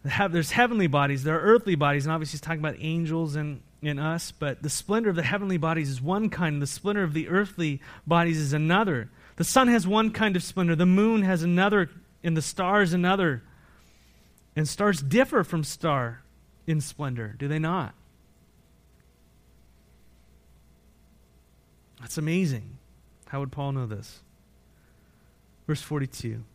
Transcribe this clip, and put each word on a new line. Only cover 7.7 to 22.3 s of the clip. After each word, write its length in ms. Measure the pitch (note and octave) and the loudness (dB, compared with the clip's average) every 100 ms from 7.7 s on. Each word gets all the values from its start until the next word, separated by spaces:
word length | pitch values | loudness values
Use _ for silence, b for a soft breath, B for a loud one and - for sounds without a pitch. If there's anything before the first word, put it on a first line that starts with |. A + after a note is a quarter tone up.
| C3+ B B - | -4 B B 2
bodies 300 | E3+ E3+ D#3 | 4 4 2
is 160 | D3 | 0
another. 560 | D3+ D#3 F#3 G#3+ C3 A2 B B - | 2 4 2 2 -2 -6 B B -4
The 80 | |
sun 240 | E3+ C4+ B3+ | 2 4 6
has 180 | A#3 F3+ | 4 4
one 240 | G#3+ A3 | 2 0
kind 260 | G#3+ G#3+ F3+ | 0 0 0
of 60 | |
splendor, 340 | - - F3 D#3+ | -2 0 2 4
the 80 | |
moon 380 | F3+ F#3+ A3 A3+ | 6 6 6 4
has 200 | F#3+ F3+ | 2 2
another, 460 | E3+ F3 G3+ G#3 F3 - - _ | 2 2 4 2 0 -6 -20 _
and 140 | F3 D#3+ | -2 -2
the 60 | |
stars 500 | D3+ - F3+ G#3 F#3 | -2 -2 2 4 4
another. 520 | F3+ F3+ G3 E3+ B2 - b b b b b b b b b _ | 2 2 2 2 0 -8 b b b b b b b b b _
And 140 | - D3+ | -4 -4
stars 320 | - G#3 E3+ | 0 0 0
differ 420 | C3+ G3+ C4+ C4 | 2 2 4 0
from 220 | F3 E3 | 0 -2
star 560 | D3 - D#3+ C#3 A#2+ A#2+ _ _ _ _ - | -4 -4 -2 0 -2 -8 _ _ _ _ -2
in 160 | D#3 | -2
splendor, 520 | C#3 - C#3+ B2 A2 A2+ | -2 -8 -6 -6 -8 -8
do 100 | C#3+ | -4
they 100 | D#3 | -2
not? 360 | D#3+ F3+ C3 - _ _ _ _ _ _ _ _ _ _ _ _ _ _ _ _ _ _ _ _ - _ _ _ _ - _ _ _ _ _ _ _ _ _ _ _ _ _ - | -2 -2 -4 -10 _ _ _ _ _ _ _ _ _ _ _ _ _ _ _ _ _ _ _ _ -20 _ _ _ _ -20 _ _ _ _ _ _ _ _ _ _ _ _ _ -20
That's 180 | A2+ - | -10 -6
amazing. 600 | D#3 | -2